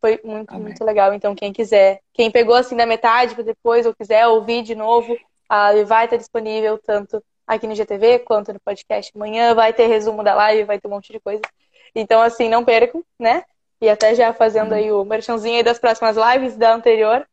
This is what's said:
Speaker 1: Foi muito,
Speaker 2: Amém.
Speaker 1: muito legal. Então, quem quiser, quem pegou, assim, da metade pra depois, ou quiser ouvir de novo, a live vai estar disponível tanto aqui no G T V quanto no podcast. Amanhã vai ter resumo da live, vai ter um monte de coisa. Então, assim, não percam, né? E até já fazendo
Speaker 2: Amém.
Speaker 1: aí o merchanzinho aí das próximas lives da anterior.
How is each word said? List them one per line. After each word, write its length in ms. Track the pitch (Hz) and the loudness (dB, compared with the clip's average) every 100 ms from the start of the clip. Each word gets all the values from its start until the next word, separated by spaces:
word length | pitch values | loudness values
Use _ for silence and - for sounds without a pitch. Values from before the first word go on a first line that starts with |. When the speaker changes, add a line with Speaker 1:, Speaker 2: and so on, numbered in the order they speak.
Speaker 1:
Foi 200 | 226 220 | 0 -2
muito, 280 | 220 214 214 | -6 -14 -14
Speaker 2:
Amém. 140 | 220 | -14
Speaker 1:
muito 200 | 214 208 | -16 -8
legal. 300 | 220 208 196 | -4 2 0
Então, 200 | 202 202 | 0 -6
quem 160 | 202 202 | -6 -10
quiser, 500 | 196 214 208 190 196 _ | -8 0 4 4 2 _
quem 180 | - 226 | -2 0
pegou, 240 | 240 226 | 2 4
assim, 220 | 240 247 233 | 2 2 -2
da 80 | |
metade 500 | 233 226 233 233 247 | -2 0 2 2 0
pra 80 | 226 | -4
depois, 440 | 220 226 233 233 233 | -10 -6 0 0 0
ou 80 | |
quiser 320 | 226 208 220 233 | -4 0 2 4
ouvir 360 | 226 208 233 | 2 0 -6
de 120 | 226 | -6
novo, 420 | 220 220 233 233 233 _ _ _ | -6 0 0 0 -10 _ _ _
a 220 | 214 202 | 0 4
live 140 | 208 | 2
vai 200 | 202 226 | 2 0
estar 140 | 233 233 | 0 -4
disponível 580 | 214 233 220 220 214 214 | -6 -10 -6 -4 -4 -4
tanto 480 | - 208 202 214 _ _ - | -4 -6 -4 -12 _ _ -8
aqui 200 | 220 220 | -6 -6
no 80 | |
G 120 | 214 214 | -8 -6
T 100 | 202 | 0
V 220 | 226 247 | 2 2
quanto 340 | 247 214 202 | 0 -4 -4
no 80 | 202 | -12
podcast. 500 | - 196 - 214 - | -10 -12 -8 -8 -8
Amanhã 400 | 208 208 220 233 | -14 -10 0 2
vai 180 | 226 220 | 4 2
ter 140 | 226 233 | 2 2
resumo 360 | 220 214 214 | 2 -2 -2
da 120 | 208 | 0
live, 300 | 202 214 220 | 2 2 2
vai 140 | 208 202 | 0 -6
ter 80 | 208 | -6
um 40 | |
monte 200 | 202 - | -12 -12
de 80 | 214 | -14
coisa. 220 | - 214 - _ _ _ _ | -10 -10 -10 _ _ _ _
Então, 260 | - 208 226 | -10 2 4
assim, 300 | 233 233 233 | 4 2 0
não 120 | 226 | 0
percam, 400 | 233 233 240 320 - _ | 2 2 2 -2 -14 _
né? 260 | 226 247 - _ _ _ | -2 -2 -4 _ _ _
E 80 | 220 | 0
até 260 | 208 214 | 2 2
já 160 | 233 226 | 2 0
fazendo 380 | 226 220 214 214 | 2 0 0 -2
Speaker 2:
Amém. 120 | 214 | -2
Speaker 1:
aí 80 | 214 | -2
o 100 | 208 196 | -2 -2
merchanzinho 500 | 220 220 233 214 233 | -6 -6 -6 -4 0
aí 60 | |
das 160 | 233 233 | 0 0
próximas 380 | 240 226 226 220 | -2 0 -2 0
lives 360 | 226 262 262 | 2 2 -2
da 200 | 214 226 | 0 2
anterior. 520 | 226 233 226 214 240 294 | 2 2 2 2 0 -4